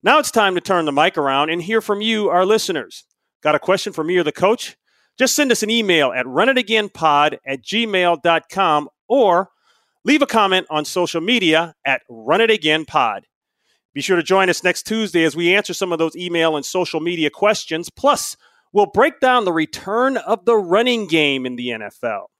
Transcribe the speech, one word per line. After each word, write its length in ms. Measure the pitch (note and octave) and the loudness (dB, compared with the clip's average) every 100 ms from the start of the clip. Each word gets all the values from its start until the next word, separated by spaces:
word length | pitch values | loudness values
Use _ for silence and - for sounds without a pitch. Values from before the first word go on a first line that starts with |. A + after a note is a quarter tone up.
Now 160 | G3+ D4 | 2 2
it's 120 | C#4+ | 2
time 240 | A3+ G3+ F3+ | 0 2 0
to 60 | |
turn 240 | - F#3 D#3 | 0 0 0
the 60 | |
mic 260 | C#3 E3 E3 | 2 0 0
around 320 | C#3 C3+ D3+ | -2 0 0
and 120 | E3+ | -4
hear 200 | E3+ A3+ | -2 -4
from 180 | G#3+ G3+ | -2 -4
you, 300 | A3 A3 G3 | -2 -2 0
our 160 | F3 F#3+ | 0 2
listeners. 580 | A3 - D#3+ G#2 - _ _ _ _ | 0 0 -6 -8 -18 _ _ _ _
Got 140 | D3+ D3+ | 0 0
a 40 | |
question 320 | - F#3+ - | 2 -2 -2
for 120 | E3 | -6
me 140 | D#3 F3+ | -2 0
or 60 | |
the 80 | D#3 | 0
coach? 460 | - F#3 A#3+ - - _ _ _ - | 0 0 0 -6 -16 _ _ _ -2
Just 180 | C4 - | 0 2
send 160 | C#4+ | 0
us 120 | A3+ | 0
an 60 | G#3 | 0
email 420 | A#3 G#3 E3 C3+ | 0 2 2 2
at 160 | B2+ B2 | 0 -4
run 220 | C3 A3+ | 0 2
it 80 | B3+ | 2
again 320 | G#3 A3 G#3 | 0 -2 -2
pod 500 | - D#3+ C#3+ D3+ C#3 C3+ | -2 2 4 2 -2 -10
at 180 | C3+ | -10
gmail 580 | - G#3+ A3+ F#3+ F3+ E3 | -6 -4 -2 0 2 2
dot 280 | E3+ D#3+ _ | 2 0 _
com 400 | F#3+ F#3 D3+ D3 _ _ | -2 2 0 -2 _ _
or 420 | C4+ G#3+ F3 F#3+ _ _ _ _ _ | 2 4 4 0 _ _ _ _ _
leave 180 | - D4 | 0 2
a 60 | C#4 | 2
comment 400 | A3+ G3 F#3 - | 2 2 0 0
on 160 | D#3 D3+ | -6 -4
social 360 | F#3 E3+ E3 | -4 -4 -4
media 520 | F3 A#3+ F3+ D#3 E3+ _ C3+ | -2 0 2 2 0 _ -4
at 160 | C3 _ | -4 _
Run 320 | A#2 A2+ F3 | -12 0 2
It 100 | A3+ | 2
Again 340 | A3 D3+ D#3 D#3 | 2 0 -2 -2
Pod. 400 | D3+ A#2+ G2 _ _ _ _ _ _ _ | -2 0 -4 _ _ _ _ _ _ _
Be 80 | C#3+ | -10
sure 160 | C#3 F3+ | -2 -2
to 60 | |
join 260 | D#3 F#3+ F#3 | 2 2 2
us 120 | E3+ | 0
next 200 | F3+ F3+ | -2 -4
Tuesday 400 | - A3 G#3+ E3 | -4 -4 -2 0
as 120 | D#3+ D3 | 0 0
we 200 | E3+ G3 | 0 0
answer 180 | F#3+ | -2
some 200 | F3 F#3+ | -6 -4
of 60 | E3 | -2
those 180 | D#3+ D#3+ | -4 -4
email 400 | F3+ E3+ E3 D#3 | -6 0 0 -2
and 80 | C#3+ | -4
social 340 | F3+ E3+ D#3+ | -4 -4 -4
media 300 | E3 F3 D3+ | -6 -2 -4
questions. 600 | - G#3 G#3 - D#3+ E3+ | 0 0 0 -4 -8 -8
Plus, 460 | - C4+ C4+ - - _ _ _ | -2 0 0 -4 -14 _ _ _
we'll 140 | G3 G3+ | 0 0
break 340 | F#3+ C#4+ - | 2 0 2
down 240 | B3+ B3 G3 | 2 2 2
the 80 | |
return 640 | E3 D#3 - - A3 C4 B3+ | -2 -4 -8 -6 -2 0 -2
of 260 | - G#3+ | -4 -2
the 140 | F3+ A3+ | 2 0
running 500 | F3+ G3 B3 A#3+ G3 | 2 2 2 0 0
game 380 | D#3+ D3 C3+ B2+ | 2 2 0 -4
in 100 | A#2+ | -6
the 160 | B2 | -6
N 100 | A2+ | -6
F 220 | G2+ _ | -10 _
L. 260 | A#2+ G#2 F#2 | -6 -6 -10